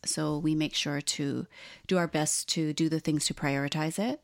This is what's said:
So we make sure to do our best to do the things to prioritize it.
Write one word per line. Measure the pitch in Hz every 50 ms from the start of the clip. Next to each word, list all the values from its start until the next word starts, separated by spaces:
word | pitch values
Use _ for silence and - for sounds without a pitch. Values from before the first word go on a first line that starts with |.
| -
So | - - 156 156 151 151 147
we | 151 156 156
make | 156 151 143 -
sure | - - 147 143 143
to | - - - - 147 139 127 127 - - - - - - - - - -
do | 185 180
our | 170 160
best | - 156 151 151 - - - -
to | - 170 160 151 147
do | - 160 160
the | 160 160
things | - 165 156 147 - -
to | 196
prioritize | - 160 143 139 139 139 143 - 156 151 160 - -
it. | 208 247 285 -